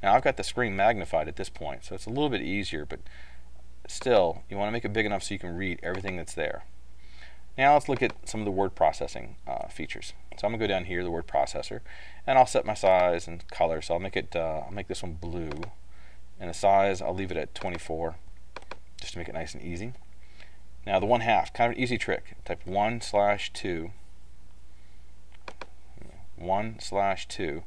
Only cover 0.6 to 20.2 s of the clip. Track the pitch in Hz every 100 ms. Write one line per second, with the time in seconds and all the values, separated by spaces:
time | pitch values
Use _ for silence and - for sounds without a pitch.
0.6 | 123 98 101 113 87 85 78 - 95 -
1.6 | 76 65 - 95 - 123 147 113 65 98
2.6 | 95 78 76 73 - - - - - -
3.6 | - - - - - 113 87 82 - 98
4.6 | 104 113 107 104 107 98 - 98 87 85
5.6 | 95 87 82 92 95 92 80 - 76 -
6.6 | - - - - - - - - - -
7.6 | 135 147 139 131 123 - - 107 104 95
8.6 | 98 - 80 - 71 - - - - 62
9.6 | - - - - - - - - 104 113
10.6 | 107 95 87 87 90 82 82 73 67 73
11.6 | 69 110 - - - - - 135 127 135
12.6 | - 107 95 92 90 85 85 85 - -
13.6 | 85 80 - 85 92 95 78 85 82 78
14.6 | - 98 95 92 90 78 82 87 80 76
15.6 | - - - - - - - - 90 85
16.6 | 101 98 98 92 - 92 95 85 73 -
17.6 | 95 87 - 80 82 80 - - - -
18.6 | - - - - - - 85 - 82 -
19.6 | 85 85 110 127 - -